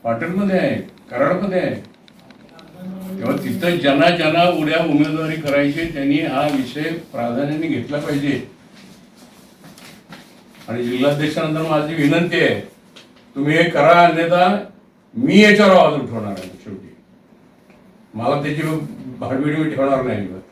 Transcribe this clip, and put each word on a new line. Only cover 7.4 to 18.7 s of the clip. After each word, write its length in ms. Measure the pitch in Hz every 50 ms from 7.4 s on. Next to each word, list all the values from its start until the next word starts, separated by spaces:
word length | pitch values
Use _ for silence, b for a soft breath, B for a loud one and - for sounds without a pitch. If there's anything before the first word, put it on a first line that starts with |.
| 143 147 156 160 165
घेतला 300 | 156 131 120 107 - 143
पाहिजे. 460 | 147 151 151 147 139 139 139 123 120 - - - _ - - - - - - - - - - _ - - - - - - - - _ - - - - - - - - _ _ - - - - - - - - - - -
आणि 160 | - 117 120 120
जिल्हाध्यक्षानंतर 840 | 120 127 127 135 147 147 147 151 151 - 165 165 156 156 156 160 160
माझी 240 | 156 151 151 156 165
विनंती 460 | 156 143 143 160 170 175 175 170 175
आहे, 220 | 156 131 113 101 101 - - _ _ _ _ - - _ _ - _ _ _
तुम्ही 220 | 139 143 147 156
हे 120 | 165 170 170
करा, 380 | 156 147 143 160 175 175 175
अन्यथा 560 | 170 165 165 170 165 180 175 180 185 202 202 - - - - _ _ _ _ _ _ -
मी 260 | 113 131 151 165 202 214
याच्यावर 280 | 208 202 202 208 190
आवाज 300 | 185 170 160 151 147 143
उठवणार 300 | 123 117 113 110 104 101
आहे. 200 | 101 92 92 90 - - -
शेवटी 300 | 107 98 92 95 78 78 - _ _ _ _ _ _ - _ _ _ _ _ _ _ - - _ - _ _ - _ -
मला 300 | 110 120 135 147 147 147
त्याची 180 | 156 151 160 156 156